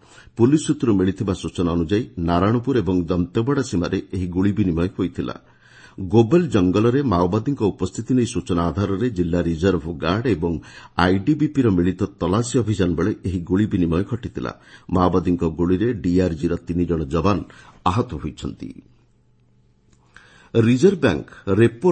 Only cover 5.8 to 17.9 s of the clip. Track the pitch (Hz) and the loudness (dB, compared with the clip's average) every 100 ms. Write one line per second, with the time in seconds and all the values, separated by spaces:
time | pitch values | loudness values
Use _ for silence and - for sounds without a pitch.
5.8 | - - 95 107 113 175 165 110 90 92 | -20 -12 2 4 4 4 2 2 2 4
6.8 | 117 127 143 87 90 90 123 139 104 - | 2 2 0 2 2 0 -2 -2 -2 -2
7.8 | 95 - 113 127 117 87 - 87 85 80 | -6 -8 -2 0 0 -2 -2 0 0 0
8.8 | 98 98 123 92 87 87 85 82 95 90 | -2 -2 -2 -2 -2 0 -2 0 0 0
9.8 | 82 80 80 98 127 87 85 78 - - | -4 -6 -2 -2 0 -2 -2 -4 -8 -20
10.8 | - - 90 95 98 143 151 143 120 90 | -10 0 2 2 0 0 0 2 2 2
11.8 | 90 87 98 - 85 101 120 135 107 98 | 2 0 -6 -4 -2 0 0 -2 -2 0
12.8 | 90 80 92 - 98 90 82 92 107 98 | 0 0 -2 -4 -6 -6 -2 0 2 0
13.8 | 85 82 101 113 90 - 62 - - - | 0 0 -2 -6 -8 -8 -10 -10 -20 -20
14.8 | - 92 87 92 90 85 85 78 87 90 | -4 2 4 4 2 0 0 0 0 0
15.8 | 113 110 90 90 90 80 82 85 - 87 | 0 -2 0 0 0 -2 -4 -4 -4 -4
16.8 | 85 82 73 80 90 95 - - - - | -2 -2 -2 0 0 0 -4 -16 -20 -6
17.8 | 92 | -2